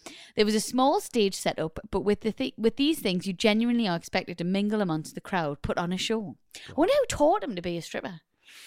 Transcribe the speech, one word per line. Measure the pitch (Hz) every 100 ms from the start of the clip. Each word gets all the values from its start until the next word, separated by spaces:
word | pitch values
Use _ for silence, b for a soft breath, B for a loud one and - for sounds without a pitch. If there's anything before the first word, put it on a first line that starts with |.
| B B B -
There | 208
was | 214
a |
small | - 254 269 392
stage | - 240 196 -
set | 175 -
up, | 160 - -
but | 190
with | 185 208
the | 220
thi-, | - 165 -
with | 226 -
these | 285 311
things, | 208 180 196
you |
genuinely | 180 220 214 240 233 208
are | 170
expected | - 185 - 175
to | 175
mingle | 196 208 214
amongst | 185 156 151
the | 175
crowd, | - 185 151 147
put | - -
on | 175
a | 185
show. | - 226 180 - _ B B
I | -
wonder | 381 571
who | 494
taught | - 302 415
him | 339 175
to |
be | 175 170
a |
stripper. | - - 233 165 _ _ B B